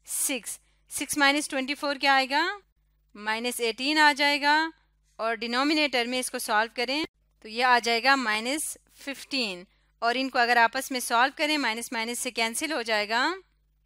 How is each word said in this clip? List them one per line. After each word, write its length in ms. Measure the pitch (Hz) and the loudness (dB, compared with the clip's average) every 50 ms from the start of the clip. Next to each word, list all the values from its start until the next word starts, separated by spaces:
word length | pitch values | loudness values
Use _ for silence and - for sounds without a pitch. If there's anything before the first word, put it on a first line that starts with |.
| _ | _
सिक्स। 520 | - - - - - - 139 - - - - _ _ _ _ _ - | -8 -6 -4 -4 -2 -4 -6 -6 -10 -14 -14 _ _ _ _ _ -12
सिक्स 280 | - - 294 - - 294 | -8 -8 -6 -4 0 2
माइनस 300 | 277 277 285 302 285 - | 4 4 4 2 0 -2
ट्वेंटी 260 | 302 269 262 254 285 | -4 -4 -4 -4 -6
फ़ोर 240 | - 302 285 285 262 | -4 -4 -4 -4 0
क्या 160 | 285 277 269 | 2 4 4
आएगा? 460 | 269 262 254 277 294 330 370 415 403 - _ _ _ _ _ _ _ _ _ - | 4 2 2 0 0 0 -2 -4 -6 -12 _ _ _ _ _ _ _ _ _ -18
माइनस 460 | 208 208 214 220 226 240 247 240 - | -10 -6 -6 -4 -4 -4 -4 -4 -2
एटीन 380 | 240 226 220 - 254 285 311 311 | -2 -4 -2 -2 -2 0 4 4
आ 140 | 302 294 | 6 6
जाएगा 600 | 285 254 294 285 285 277 285 294 302 311 320 330 - _ _ _ _ _ _ _ _ - | 4 4 2 2 2 2 4 4 4 4 2 0 -4 _ _ _ _ _ _ _ _ -6
और 180 | 214 226 226 | -4 -4 -4
डिनोमिनेटर 680 | 208 240 233 240 254 277 294 320 302 302 277 269 247 233 | -4 -4 -2 0 0 2 2 2 2 0 0 0 0 0
में 120 | 247 254 254 | 0 -2 -4
इसको 200 | 254 - - 247 | -4 -4 -6 -6
सॉल्व 320 | - - 220 208 226 226 - | -4 0 2 2 0 0 -2
करें 280 | 254 240 247 277 302 330 - _ _ _ _ _ _ | -4 -4 -2 -2 -2 -4 -6 _ _ _ _ _ _
तो 60 | - 214 | -18 -8
ये 140 | 214 233 | -2 2
आ 160 | 254 254 247 240 | 4 6 6 4
जाएगा 380 | 214 233 233 226 226 269 277 | 4 2 0 2 4 4 4
माइनस 600 | 269 247 214 214 214 226 247 285 311 - - - - _ _ _ | 4 2 0 -2 -2 -2 -2 -4 -4 -4 -8 -10 -14 _ _ _
फिफ्टीन 680 | - - 277 262 - - - 285 262 240 202 185 175 180 - _ _ _ _ _ - | -16 -12 -12 -12 -12 -10 -6 -4 -4 -4 -4 -6 -8 -12 -16 _ _ _ _ _ -4
और 140 | 226 233 240 | -2 0 0
इनको 220 | 262 262 262 - 254 | 0 -2 -2 0 2
अगर 200 | 240 233 247 240 | 2 4 4 6
आपस 340 | 226 226 - 269 262 - | 4 4 2 0 -6 -6
में 80 | 269 247 | -6 -6
सॉल्व 320 | - - 240 226 247 285 269 - | -4 0 2 2 2 2 0 0
करें, 180 | 311 294 311 294 | -2 0 0 0
माइनस 340 | 262 226 220 233 233 - | 0 -2 -2 -4 -6 -6
माइनस 260 | 240 226 220 233 240 - | -6 -6 -6 -6 -6 -6
से 120 | - 247 | -8 -6
कैंसिल 420 | - 233 226 226 233 - 311 294 | -4 -2 -2 -2 -2 -4 -4 -4
हो 100 | 320 254 | -4 -4
जाएगा, 520 | 226 233 220 208 208 202 226 240 269 320 370 381 359 _ _ _ _ _ _ _ _ | -2 0 0 0 0 0 0 0 0 0 -2 -4 -10 _ _ _ _ _ _ _ _